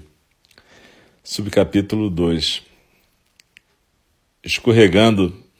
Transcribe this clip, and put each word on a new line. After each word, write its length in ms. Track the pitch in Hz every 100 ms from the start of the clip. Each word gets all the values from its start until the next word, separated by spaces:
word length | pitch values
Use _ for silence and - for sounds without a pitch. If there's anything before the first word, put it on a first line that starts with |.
| - _ _ _ _ _ _ _ - _ _ _
Subcapítulo 880 | - - 101 101 92 101 98 107 107
dois. 520 | 85 85 82 - - _ _ _ _ _ _ _ _ _ _ _ _ _ _ _ _ _ _
Escorregando 920 | - - 123 113 104 92 113 101 90 90 _